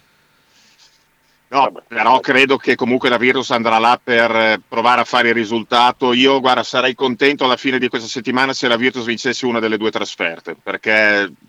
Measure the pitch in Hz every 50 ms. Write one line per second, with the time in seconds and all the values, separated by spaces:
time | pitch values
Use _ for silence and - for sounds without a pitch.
0 | _ _ _ _ _ _ _ _ _ _ _ _ _ _ _ _ _ _ _ _
1 | _ _ _ _ _ _ _ _ _ - 123 139 131 104 - - - - 120 110
2 | 107 117 131 127 - 143 127 131 135 131 135 120 - 143 120 - 123 117 127 127
3 | - 127 123 113 120 127 127 135 120 - 127 117 113 117 113 113 113 117 120 -
4 | - 127 120 117 117 113 113 113 110 110 107 92 - - 120 117 113 123 123 120
5 | 113 - - 123 117 117 113 117 113 101 117 113 101 - 127 117 120 123 - -
6 | 131 123 120 123 131 135 139 135 123 131 127 123 113 - - 127 123 131 123 -
7 | 135 127 120 - 139 139 143 - 139 127 123 - - 135 131 127 127 117 - 120
8 | 113 107 - 131 110 135 123 127 135 135 131 - 135 123 117 113 127 131 107 127
9 | 113 120 113 107 - 127 113 - 131 123 117 113 110 110 110 104 110 110 - 110
10 | 101 - - - 95 85 82 80 - 87 80 - - 101 95 - - 113 107 110
11 | 107 104 104 101 101 90 - _ _